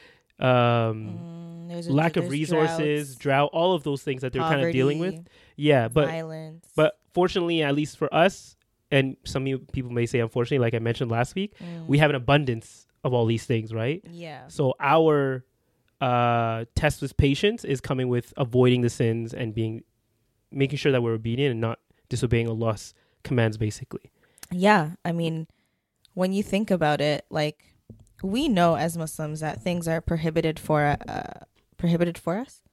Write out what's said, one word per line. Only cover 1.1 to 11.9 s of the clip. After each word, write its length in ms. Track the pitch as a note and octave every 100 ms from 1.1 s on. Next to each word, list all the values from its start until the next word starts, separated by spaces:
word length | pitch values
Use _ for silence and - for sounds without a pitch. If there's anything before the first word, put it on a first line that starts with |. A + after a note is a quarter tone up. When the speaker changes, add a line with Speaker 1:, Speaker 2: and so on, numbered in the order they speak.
| E3+
Speaker 2:
Mm, 500 | E3+ E3+ E3+ E3+ E3+
there's 180 | F3 E3
a 40 |
Speaker 1:
lack 240 | C#3 E3 F3
of 80 |
Speaker 2:
there's 80 | C3+
Speaker 1:
resources, 840 | D3 D#3 D#3+ D#3+ E3 D3+ D3 C#3 B2+
Speaker 2:
droughts, 340 | C#3+ C#3 D3
Speaker 1:
drought, 0 |
all 220 | E3 F3+
of 80 | F3
those 200 | D3 C#3
things 200 | D3+ B2+
that 100 | C3
they're 160 | C#3 D#3+
kinda 240 | D3 D3+
dealing 260 | C3 C3+ D#3
with. 140 | F#3 D#3+
Speaker 2:
poverty, 140 | F3 _ _ -
Speaker 1:
Yeah, 320 | D3 C#3 A2+
but, 180 | C3+ D3
Speaker 2:
violence. 600 | E3 D#3+ D#3+ D#3 E3 _ -
Speaker 1:
but 220 | D#3 - _
fortunately, 500 | F3+ F3+ F#3+ E3+ E3
at 120 | C#3+
least 240 | C#3+ D3 -
for 140 | D3
us, 420 | D3+ F#3+ - - _ _ _ _
and 260 | C#3 C3+ -
some 200 | - C3+ C3+ C3 -
people 180 | C3+ B2
may 160 | A#2+ A#2
say 140 | B2
unfortunately, 400 | A2+ B2+ A#2 C#3
like 120 | A#2
I 40 | A2+
mentioned 320 | A2+ A#2 B2
last 240 | A2+ B2+
week, 200 | F#3 G3+ -
Speaker 2:
Mm. 280 | F3 E3+
Speaker 1:
we 100 | D#3+